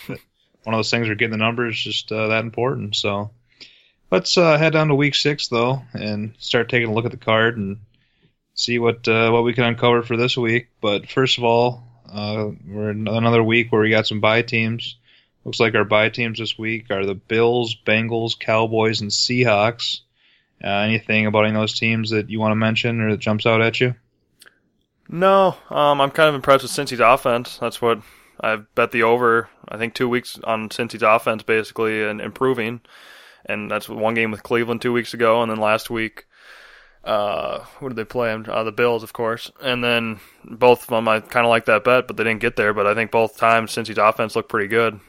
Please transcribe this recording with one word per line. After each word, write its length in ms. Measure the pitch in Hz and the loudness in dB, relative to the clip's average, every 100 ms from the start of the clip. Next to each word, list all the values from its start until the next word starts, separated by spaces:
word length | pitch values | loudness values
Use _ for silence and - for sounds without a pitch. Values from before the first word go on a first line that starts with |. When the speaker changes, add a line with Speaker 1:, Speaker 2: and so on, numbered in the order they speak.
| - | -16
Speaker 1:
<laughs> 80 | 95 _ _ _ _ | -16 _ _ _ _
Speaker 2:
one 100 | - | -4
of 60 | 110 | -4
those 100 | 110 | -2
things 160 | 117 113 | -2 -2
where 80 | 107 | -2
getting 160 | 117 | -4
the 60 | 110 | -2
numbers 380 | 113 117 123 110 | -2 -2 -4 -4
is 60 | |
just, 280 | - 107 - | -6 -8 -6
uh, 180 | 110 110 | -4 -2
that 140 | 113 | -2
important. 520 | 113 107 123 131 104 104 | -2 -4 -4 -4 -6 -6
So. 340 | 107 101 104 - _ _ - _ _ _ _ | -4 -4 -6 -12 _ _ -20 _ _ _ _
Let's, 260 | 185 - - | -2 2 2
uh, 200 | 170 151 | 4 4
head 160 | 160 | 4
down 160 | 156 156 | 2 2
to 60 | 139 | 2
week 200 | 143 139 | 2 0
six, 320 | 147 151 - | -2 -2 -2
though, 360 | 117 120 135 - | -2 0 -2 -6
and 400 | 101 104 104 107 - | -10 -6 -6 -8 -10
start 300 | - 123 113 | -4 -2 0
taking 220 | 127 117 | -2 0
a 40 | |
look 120 | 107 117 | -2 -4
at 60 | |
the 60 | - | -4
card 380 | - 110 113 117 | 0 2 2 0
and 220 | 98 101 - _ _ _ _ _ _ | -6 -10 -16 _ _ _ _ _ _
see 240 | - - 120 | -6 -2 0
what, 300 | 117 120 - | 0 0 0
uh, 220 | 113 113 | 2 4
what 160 | 117 117 | 4 2
we 80 | |
can 100 | 117 | 2
uncover 400 | 117 117 120 120 | 0 2 2 2
for 140 | 117 117 | 0 -2
this 180 | 127 131 | 0 0
week. 320 | 117 120 - _ | 0 -2 -4 _
But 280 | 107 101 - | -2 -2 -2
first 280 | - 131 - | 0 0 0
of 80 | 120 | 2
all, 420 | 117 120 123 - _ - | 2 2 -2 -12 _ -16
uh, 380 | 104 104 107 107 - 76 | -10 -6 -4 -6 -8 -12
we're 240 | 104 107 | -8 -6
in 160 | 104 110 | -4 -4
another 340 | 113 117 117 | 0 4 4
week 300 | 113 117 117 | 4 2 4
where 100 | 113 | 2
we 80 | 110 | 4
got 180 | 110 110 | 4 2
some 120 | 107 | 0
bye 220 | 107 113 | 2 2
teams. 560 | 117 113 110 113 - - _ _ _ _ 123 | 2 -2 -2 -4 -8 -16 _ _ _ _ -10
Looks 160 | 117 | 0
like 140 | 113 110 | 2 2
our 100 | 104 | 2
bye 240 | 107 110 | 2 2
teams 300 | 120 117 110 | 0 -6 -6
this 180 | 110 - | -8 -8
week 340 | 110 113 110 | -6 -6 -4
are 140 | 98 98 | -4 -4
the 100 | 98 | -6
Bills, 580 | - 110 117 123 117 | -4 2 2 2 -2
Bengals, 640 | 110 - 107 113 117 113 - | -4 0 0 0 -4 -4 -6
Cowboys, 640 | - 110 113 110 110 110 | -2 0 0 0 0 -2
and 100 | 104 | -4
Seahawks. 920 | - - 123 123 101 107 117 - - - _ _ _ _ _ | -2 0 2 2 4 2 -2 -6 -8 -12 _ _ _ _ _
Uh, 60 | 101 | -4
anything 580 | 101 107 113 - 107 107 | -2 0 -2 -2 -2 0
about 200 | 107 107 | 2 2
any 100 | 107 | 0
of 60 | |
those 180 | 107 - | -2 -2
teams 300 | 113 113 113 | -2 -2 -2
that 200 | 110 104 | -4 -4
you 80 | 110 | -2
wanna 140 | 110 107 | 0 0
mention 440 | 110 113 120 117 | 0 0 -2 -2
or 120 | 110 | -2
that 100 | 104 | -2
jumps 240 | - 107 117 | -2 -2 2
out 160 | 113 | 2
at 180 | 113 113 | 2 2
you? 160 | 127 123 _ _ _ _ - _ _ _ _ _ - | -2 -2 _ _ _ _ -20 _ _ _ _ _ -12
Speaker 1:
No, 480 | 165 190 196 190 - - | 0 4 6 4 0 -6
um, 320 | - 147 143 | 0 2 4
I'm 100 | 139 | 2
kind 160 | 147 156 | 4 2
of 80 | 143 | 4
impressed 280 | 123 135 | 4 4
with 80 | 127 | 4
Cincy's 280 | - 143 120 | -6 -6 4
offense. 580 | 113 135 135 120 123 - | 4 6 2 -2 -4 -8
That's 220 | 120 - | -8 -2
what 200 | 120 110 - - _ - | -2 -2 -4 -20 _ -6
I've 340 | 110 110 104 - | -4 -4 -4 -2
bet 160 | 117 | 0
the 120 | 120 | 2
over, 460 | 113 120 120 113 113 _ - | 2 4 4 2 -2 _ -16
I 80 | 107 | -8
think, 160 | 117 | -8
two 160 | - 127 | -4 -2
weeks 280 | 123 - - | -2 -6 -10
on 240 | - 110 110 | -6 -4 -4
Cincy's 340 | - 117 110 | -8 -8 0
offense, 420 | 110 113 - 110 | 4 4 2 -4
basically, 600 | - 110 104 - 110 110 | 0 -2 -2 -4 -2 -2
and 160 | 107 107 | -4 -4
improving. 600 | 110 - 131 123 113 120 - - - - - _ | -10 -2 0 0 -4 -8 -14 -20 -20 -20 -20 _
And 280 | - 104 107 | -8 -8 -4
that's 180 | 107 - | -6 -6
one 240 | 113 110 | -4 0
game 160 | 117 113 | 0 -2
with 140 | 104 | -4
Cleveland 400 | - 120 117 117 | -2 -2 0 -2
two 100 | 127 | -2
weeks 220 | 120 113 120 | -2 -4 0
ago, 260 | 117 113 | 2 2
and 80 | 117 | 0
then 80 | 110 | 0
last 320 | 107 110 - | 0 0 -2
week, 380 | 117 110 - - _ - - - - - _ | -6 -6 -10 -20 _ -20 -20 -20 -20 -20 _
uh, 580 | - 107 104 80 - 67 - - | -4 -2 0 -4 -6 -8 -12 -14
who 100 | 135 | -10
did 60 | 113 | -10
they 100 | 107 | -8
play? 260 | 127 117 | -4 -4
Uh, 320 | 110 110 110 | -4 -6 -6
the 80 | 113 | -4
Bills, 300 | 107 120 117 | 0 0 0
of 120 | 110 | -4
course. 380 | - 113 117 - - | -6 -6 -6 -10 -10
And 240 | 135 123 | -6 -2
then 360 | 120 117 113 107 - _ | 0 0 -2 -8 -16 _
both 400 | - 113 123 120 | -20 2 4 4
of 40 | - | 2
them, 180 | 113 113 | -2 0
I 140 | 110 | 0
kinda 260 | - 123 117 | 0 0 4
like 180 | 117 113 | 2 4
that 180 | 107 | 2
bet, 220 | 123 127 123 | 4 2 0
but 120 | 107 | -4
they 60 | |
didn't 180 | 110 110 | -2 -2
get 140 | 117 - | -2 0
there. 160 | 107 | 0
But 140 | 107 101 | 2 0
I 80 | |
think 160 | 107 113 | 0 0
both 280 | 117 113 - | 0 0 0
times 340 | 113 113 110 | 2 2 0
Cincy's 260 | - 110 107 | -6 -6 2
offense 380 | 107 - 110 117 | 2 2 -2 -4
looked 120 | 107 | -2
pretty 200 | 113 101 | -2 0
good. 320 | 113 113 107 | 0 0 -2